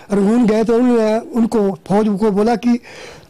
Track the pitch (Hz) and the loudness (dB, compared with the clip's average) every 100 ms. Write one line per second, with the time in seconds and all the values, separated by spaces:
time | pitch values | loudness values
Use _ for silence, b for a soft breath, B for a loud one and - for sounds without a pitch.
0 | B 202 196 233 220 214 226 233 247 233 | B 0 2 2 2 2 0 2 2 2
1 | 214 220 - 240 226 233 196 180 - 202 | 2 -2 -4 -2 0 0 -2 -4 -2 0
2 | 214 196 220 196 220 240 240 240 B B | 0 0 0 0 0 0 0 -2 B B
3 | B B | B B